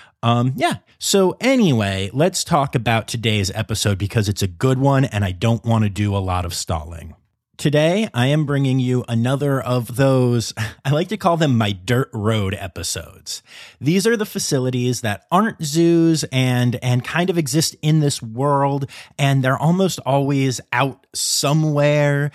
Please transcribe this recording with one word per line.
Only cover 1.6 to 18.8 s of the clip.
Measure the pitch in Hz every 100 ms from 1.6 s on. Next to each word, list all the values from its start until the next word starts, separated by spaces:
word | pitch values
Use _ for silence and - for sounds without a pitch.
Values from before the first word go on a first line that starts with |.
| 196 117 101 95 98
let's | 131 180 -
talk | - 165 139
about | 131 113 113 -
today's | 120 110 107 95
episode | - 107 107 107 95
because | 101 117 101
it's | 98
a | 95
good | 85 131 127
one, | 135 135
and | 135 107
I | 98
don't | 87 117 113
want | 117 113
to | 104
do | 95 104 98
a |
lot | 92 90
of | 92
stalling. | - - 82 80 82 82 - _ _ _ -
Today, | 156 147 156 190 226
I | 120 127
am | 151 143
bringing | 139 139 131
you | 123 127 120
another | 117 120 135 143 135
of | 120 123 110 117
those, | 135 131 123 120 107 - 110
<laughs> | -
I | 139
like | 147 185
to | 220
call | 190 165
them | 156 120
my | 104
dirt | 98 95 123 135
road | 113 104 110 95
episodes. | 95 95 87 82 92 - 98 - - _ - - -
These | 127 190 208
are | 233
the |
facilities | 214 196 - 139 127 123 123 120
that | 113 101 -
aren't | 175 220 -
zoos | 151 156 170 170 165 160 139
and, | 131 131 127 123 117
and | 127 123
kind | - 160 185
of | 175
exist | 143 147 160 -
in | 156 156
this | 143 -
world, | 117 113 143 139 139 139